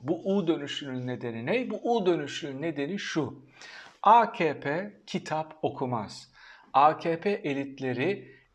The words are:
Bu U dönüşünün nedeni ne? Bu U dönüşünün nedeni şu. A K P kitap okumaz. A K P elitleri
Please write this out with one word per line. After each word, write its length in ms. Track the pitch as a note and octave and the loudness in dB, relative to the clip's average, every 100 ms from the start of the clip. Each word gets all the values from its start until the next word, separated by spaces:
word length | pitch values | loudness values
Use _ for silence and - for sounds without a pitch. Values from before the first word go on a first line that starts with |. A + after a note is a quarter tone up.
Bu 320 | B2 E3 G3 G3 | -4 -2 0 0
U 120 | E3+ | 2
dönüşünün 600 | D3+ C#3+ - C#3+ B2+ B2+ | 0 -2 -8 -8 -6 -4
nedeni 380 | B2 A#2+ A2+ B2 | -4 -6 -4 -2
ne? 240 | A3+ A3+ | -2 -2
Bu 260 | G#3+ A#3 A#3 | -4 0 2
U 100 | F3+ | 2
dönüşünün 560 | E3 C#3 - D#3 C3+ | 2 0 -6 -8 -6
nedeni 380 | E3 C#3+ C#3+ G3+ | -4 -4 -4 -4
şu. 440 | - E3 C3 - - - - - - - | -4 -2 -2 -4 -18 -20 -20 -18 -20 2
A 280 | G3+ A#3 A3 | 8 8 8
K 280 | - D#3+ C3+ | 2 -2 0
P 340 | C#3+ D#3+ G#3 - - | -2 -4 -4 -12 -8
kitap 500 | F#3+ - D#3 D#3 - | -6 -4 -4 -4 -4
okumaz. 680 | C#3+ - B2+ A#2+ G2 - - - - - - | -4 -2 -4 -2 -6 -12 -20 -20 -20 -20 0
A 240 | C3+ D3 D#3 | 6 6 6
K 220 | E3+ E3 | 0 0
P 100 | G3+ | 0
elitleri 1080 | G3+ D3+ C#3 C#3 C3 C3 A#2+ D3+ G3+ - - _ | 0 -2 -2 -4 -4 -4 0 0 -2 -8 -20 _